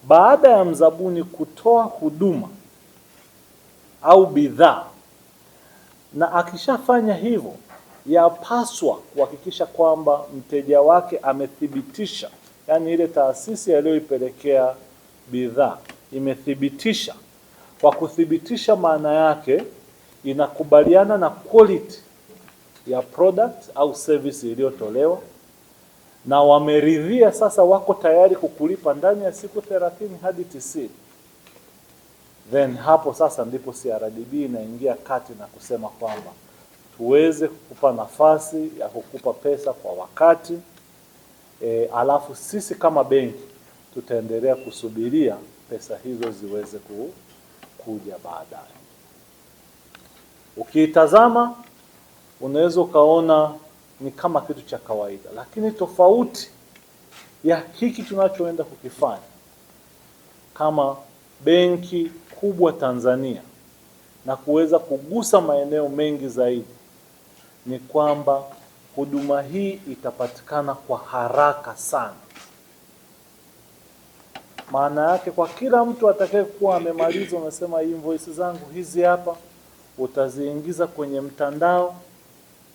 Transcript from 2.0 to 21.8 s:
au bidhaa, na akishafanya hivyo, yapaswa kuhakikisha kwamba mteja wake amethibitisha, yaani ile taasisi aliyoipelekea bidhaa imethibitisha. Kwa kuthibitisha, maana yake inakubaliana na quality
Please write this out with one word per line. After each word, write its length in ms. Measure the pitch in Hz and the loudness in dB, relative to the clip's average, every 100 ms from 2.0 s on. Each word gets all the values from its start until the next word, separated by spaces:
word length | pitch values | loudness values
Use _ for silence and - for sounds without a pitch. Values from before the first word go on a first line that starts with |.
| 156 156 196 147 104 - - _ _ _ _ _ _ _ _ _ _ _ _ _ | -6 0 -2 -2 -8 -16 -20 _ _ _ _ _ _ _ _ _ _ _ _ _
au 240 | 151 190 | 8 8
bidhaa, 600 | 185 143 143 117 165 101 - - _ _ _ _ _ _ _ - _ _ _ | 8 2 -2 6 4 4 -8 -20 _ _ _ _ _ _ _ -20 _ _ _
na 180 | 143 165 | -4 0
akishafanya 800 | 175 175 185 - 254 - 240 220 | 0 -2 -6 -4 -2 2 2 2
hivyo, 400 | 180 214 220 110 - - - _ - | -2 -2 -2 -4 -16 -20 -20 _ -18
yapaswa 880 | 135 170 170 170 - 240 240 - 294 - | 2 4 4 0 -6 -4 -4 -4 -4 -4
kuhakikisha 680 | - 143 131 143 185 - | -8 -4 -4 -4 -14 -8
kwamba 600 | 160 - 165 156 147 147 147 139 | -8 2 2 2 0 0 -4 -16
mteja 440 | 123 143 135 143 | -6 -6 2 4
wake 360 | 147 175 175 165 | 6 4 2 -4
amethibitisha, 1120 | 139 135 135 - 147 135 127 - 202 - - - _ _ - | -4 -4 -6 -6 -8 -8 -10 -10 -10 -10 -14 -18 _ _ -2
yaani 260 | 160 165 | 0 0
ile 140 | 165 165 | 0 0
taasisi 680 | 151 135 131 - 214 196 | 2 0 0 -8 -8 2
aliyoipelekea 1000 | 151 151 156 156 131 127 - 143 135 127 131 - _ _ _ - | 2 2 -2 -2 -4 -4 -6 0 2 2 -2 -20 _ _ _ -10
bidhaa 460 | 123 123 120 127 - - - _ | -6 -4 0 0 -2 -18 -20 _
imethibitisha. 1040 | 135 135 131 143 139 139 139 220 - - - - _ _ _ - _ | -6 -4 -4 -6 -4 -4 -2 -4 -4 -6 -14 -20 _ _ _ -20 _
Kwa 100 | 147 | 2
kuthibitisha, 840 | - 160 - 160 160 160 240 - | 4 -6 -2 0 -2 -4 -4 0
maana 380 | 202 170 156 151 | 2 2 0 0
yake 500 | 156 156 151 131 156 240 - _ _ _ _ | 2 2 0 0 -2 -2 -16 _ _ _ _
inakubaliana 960 | 135 135 143 - 147 147 151 185 202 208 | -8 -2 -2 -4 6 6 8 6 4 0
na 120 | 165 | -2
quality 680 | - - 226 214 170 | -4 4 6 8 4